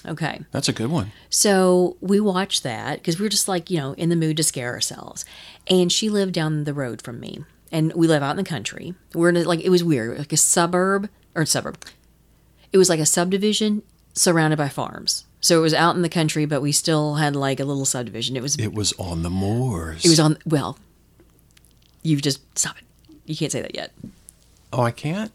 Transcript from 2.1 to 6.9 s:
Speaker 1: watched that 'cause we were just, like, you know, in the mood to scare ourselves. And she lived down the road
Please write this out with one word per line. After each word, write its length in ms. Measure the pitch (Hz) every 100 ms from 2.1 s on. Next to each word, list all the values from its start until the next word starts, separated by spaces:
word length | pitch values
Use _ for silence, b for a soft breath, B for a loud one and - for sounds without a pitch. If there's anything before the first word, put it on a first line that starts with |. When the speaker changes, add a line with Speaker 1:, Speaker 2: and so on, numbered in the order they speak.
| 202
Speaker 1:
watched 420 | 208 185 196 -
that 400 | 135 110 113 -
'cause 160 | - 170
we 40 |
were 60 | 214
just, 180 | 190 -
like, 200 | 185 170
you 80 | 170
know, 160 | 135
in 140 | 160 165
the 60 | 170
mood 220 | 160 156
to 60 |
scare 280 | 151 139 123
ourselves. 520 | 117 - - - - - B B B -
And 220 | 185 175
she 180 | - 220
lived 240 | 208 190
down 300 | 175 156 151
the 100 | 147
road 280 | 143 127